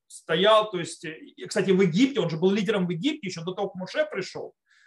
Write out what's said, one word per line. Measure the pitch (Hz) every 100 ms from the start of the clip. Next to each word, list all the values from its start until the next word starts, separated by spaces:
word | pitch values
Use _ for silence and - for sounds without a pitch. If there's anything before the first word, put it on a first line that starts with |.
| _
стоял, | - - 170 208 220 214
то | 180
есть, | 160 -
э, | 160 156
и, | - - 123
кстати, | 208 190
в | 185
Египте, | 190 165 269 208
он | 165
же | 156
был | 185
лидером | 202 185 - 175
в |
Египте, | 175 262 - 190
ещё | 170
до | 165
того, | 208 196
как | 180
Моше | 180 277 302
пришёл. | - - 151 - - _ _